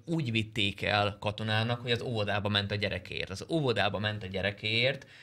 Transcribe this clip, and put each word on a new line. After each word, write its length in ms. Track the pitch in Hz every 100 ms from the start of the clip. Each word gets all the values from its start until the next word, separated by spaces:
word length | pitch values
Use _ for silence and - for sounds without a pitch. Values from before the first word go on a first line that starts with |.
úgy 260 | - 165 127
vitték 520 | 113 110 - 101 95
el 340 | 92 104 104 101
katonának, 600 | 104 104 110 107 117 120
hogy 100 | 123
az 120 | 117
óvodába 460 | 127 113 104 101 101
ment 220 | 104 101
a 40 |
gyerekéért. 560 | 104 101 90 - 71 -
Az 140 | 95 -
óvodába 500 | 165 135 101 101 101
ment 240 | 107 104
a 40 | 95
gyerekéért, 800 | 95 95 101 107 113 127 143 - -